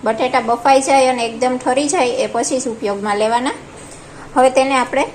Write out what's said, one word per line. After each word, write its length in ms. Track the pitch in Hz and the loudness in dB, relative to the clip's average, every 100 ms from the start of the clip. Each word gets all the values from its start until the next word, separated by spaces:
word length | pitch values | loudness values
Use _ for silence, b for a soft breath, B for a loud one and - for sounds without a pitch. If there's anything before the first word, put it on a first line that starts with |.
| 220 | -4
બટેટા 400 | 220 254 262 226 | -2 0 0 0
બફાઈ 360 | 233 277 269 269 | 0 4 4 4
જાય 200 | 277 254 247 | 4 4 0
અને 100 | 233 | -4
એકદમ 280 | 226 247 254 | -2 -2 0
ઠરી 260 | - 254 294 359 | 0 0 0 0
જાય 260 | 247 233 | 0 0
એ 60 | 214 233 | -2 -2
પછી 260 | 277 262 | -2 -2
જ 20 | 254 226 | -4 -6
ઉપયોગમાં 440 | 208 202 208 208 | -6 -4 -4 0
લેવાના. 340 | 214 233 262 480 - - B B B B B - | 0 0 -2 -6 -14 -20 B B B B B 2
હવે 140 | 262 262 | 4 4
તેને 180 | 269 269 | 2 0
આપણે 200 | 240 262 466 | 0 -2 -2